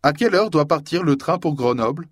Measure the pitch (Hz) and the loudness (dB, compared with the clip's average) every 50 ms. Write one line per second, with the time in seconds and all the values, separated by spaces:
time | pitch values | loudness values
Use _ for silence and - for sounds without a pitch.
0 | - 143 147 - 240 233 190 180 214 220 175 156 147 147 170 151 147 - 165 175 | 2 0 0 2 0 2 2 2 0 2 2 0 2 2 0 -2 -2 -4 -4 -2
1 | 180 156 143 135 - - 165 180 180 170 151 131 123 120 123 120 113 113 135 156 | 0 0 0 0 0 -2 -2 0 0 -4 -2 0 0 0 0 0 0 -2 -2 -4
2 | 170 - | -10 -16